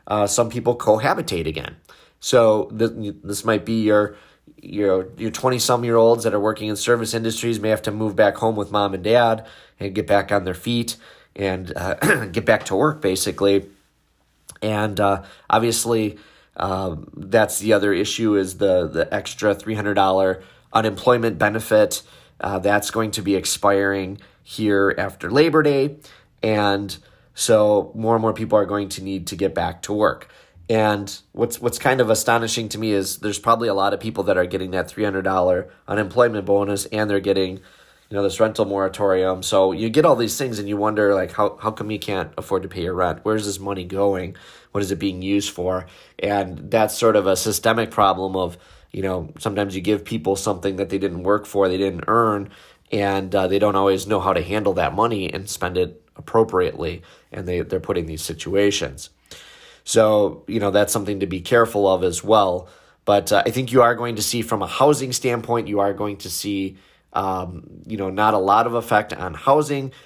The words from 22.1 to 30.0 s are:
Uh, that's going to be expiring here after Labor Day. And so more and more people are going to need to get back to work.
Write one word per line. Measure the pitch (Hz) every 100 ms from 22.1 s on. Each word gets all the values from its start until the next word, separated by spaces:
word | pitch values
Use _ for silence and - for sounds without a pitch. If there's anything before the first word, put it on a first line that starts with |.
| - _ -
Uh, | - 95
that's | 98 104 -
going | 113 110
to | 104
be | 95 95
expiring | 90 - 101 98 98 98 92 101 - _
here | - - 107 101 98 -
after | 95 - 90
Labor | 131 165 151
Day. | 147 139 143 - - - _ _
And | 110 107 101 98 98 - _ _ _
so | - - 110 107 104 -
more | 110 113 113
and |
more | 110
people | 107 107 107
are | 98
going | 104 98
to | -
need | 95 95 82
to | 90
get | 95
back | - 87 -
to | -
work. | 104